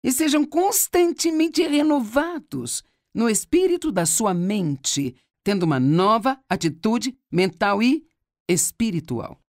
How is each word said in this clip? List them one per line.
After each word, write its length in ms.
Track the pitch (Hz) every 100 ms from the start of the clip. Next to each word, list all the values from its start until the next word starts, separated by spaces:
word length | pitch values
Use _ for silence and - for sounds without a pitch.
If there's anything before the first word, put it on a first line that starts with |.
"E 80 | -
sejam 340 | 254 311 302 294
constantemente 1200 | 320 381 - - 349 349 - 339 320 320 311 320
renovados 1160 | 294 302 294 214 254 330 339 - 135 120 - _ _ _
no 140 | - 233
espírito 640 | 214 - 339 370 349 320
da 140 | 185 165
sua 280 | - 214 180
mente, 800 | 180 208 160 139 - - 135 - _ _
tendo 200 | - 202
uma 160 | 165 135
nova 600 | 131 160 190 220 226 269 _
atitude 720 | 185 170 156 220 233 233 - _
mental 520 | 165 185 - 208 202
e 240 | 233 302 - _ _ _ -
espiritual." 920 | 175 - _ 226 170 156 120 - - _